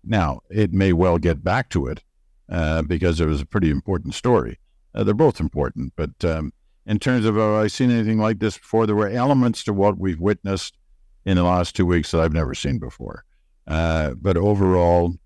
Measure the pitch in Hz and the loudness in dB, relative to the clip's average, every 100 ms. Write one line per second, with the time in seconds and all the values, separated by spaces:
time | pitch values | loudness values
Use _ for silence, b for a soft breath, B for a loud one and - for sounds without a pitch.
0 | - 107 80 64 _ 104 101 92 95 85 | 0 0 0 -4 _ 0 2 2 2 4
1 | 92 85 85 78 85 113 127 85 65 - | 4 2 0 0 -2 -2 -2 -4 -4 -8
2 | _ _ _ _ - 87 78 80 76 87 | _ _ _ _ -8 -4 -2 -2 -2 0
3 | 87 80 80 73 69 107 85 71 - 90 | 0 0 0 -2 -2 0 0 0 -2 -6
4 | - - 123 117 58 - _ _ _ 107 | -6 -4 0 2 0 -10 _ _ _ -4
5 | 104 104 151 - 78 73 64 - 69 - | -2 2 2 2 -6 -2 -4 -6 -10 -6
6 | 78 - 85 80 73 _ _ _ - 104 | -8 -4 -4 -4 -8 _ _ _ -6 -2
7 | 127 127 110 107 107 107 107 - 127 120 | 0 0 0 2 2 2 0 0 0 2
8 | 107 110 107 104 107 - - 113 110 104 | 0 0 0 0 -4 -4 -4 0 2 2
9 | 101 120 131 135 123 110 - 101 101 90 | 0 0 2 4 2 0 -4 2 2 2
10 | 95 80 95 101 98 95 - _ _ _ | -4 -2 -2 -2 -2 -4 -6 _ _ _
11 | _ _ 98 90 87 90 87 - 90 87 | _ _ 0 2 4 2 0 0 2 2
12 | 76 82 80 80 76 - 143 123 - - | 0 0 0 0 -2 -4 -4 -6 -8 -12
13 | - - _ _ _ _ - 80 82 80 | -14 -14 _ _ _ _ -6 -2 0 0
14 | 76 62 95 85 101 101 95 90 87 87 | -2 -2 0 2 2 2 4 4 4 4
15 | 87 90 | 2 -4